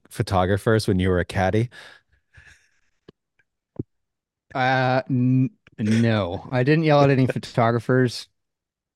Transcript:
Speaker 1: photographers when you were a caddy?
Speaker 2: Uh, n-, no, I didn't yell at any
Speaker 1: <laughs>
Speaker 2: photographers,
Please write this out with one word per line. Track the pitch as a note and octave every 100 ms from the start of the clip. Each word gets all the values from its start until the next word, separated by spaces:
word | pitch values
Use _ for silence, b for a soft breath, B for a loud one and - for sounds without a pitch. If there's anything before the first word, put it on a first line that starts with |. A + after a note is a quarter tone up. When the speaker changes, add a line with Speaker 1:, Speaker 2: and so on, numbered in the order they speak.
| _
Speaker 1:
photographers | - - F#2+ F#2 G2+ - A2 -
when | F#2+
you | F#2
were | F2+
a | E2+
caddy? | F#2+ F#2 G#2+ B2 B B B B B _ b b b b b b _ - _ _ _ _ _ _ - - _ _ _ _ _ _
Speaker 2:
Uh, | C3+ B2+ C3 B2+ C3 -
n-, | B2+ B2+ C3 C3 - _ -
no, | G#2+ A2+ A2+ A2 F2 G2 -
I | B2+
didn't | B2+ D#3
yell | D#3 D3
at | C#3
any | C3 B2+
Speaker 1:
<laughs> |
Speaker 2:
photographers, | A2+ - - A#2 A#2 - B2+ B2+ - - _ _ _ _ _ _